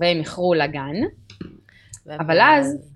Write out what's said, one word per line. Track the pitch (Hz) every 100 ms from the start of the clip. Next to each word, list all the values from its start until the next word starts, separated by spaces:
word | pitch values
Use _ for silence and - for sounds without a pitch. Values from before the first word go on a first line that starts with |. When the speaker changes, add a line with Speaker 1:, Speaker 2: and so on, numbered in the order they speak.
Speaker 1:
והם | 175 170
איחרו | 156 - 180
לגן, | 165 143 143 139 160 330 - - - - - _ _ _ - -
Speaker 2:
ובאז- | 151
Speaker 1:
אבל | 156 165
אז, | 254 302 277 285 -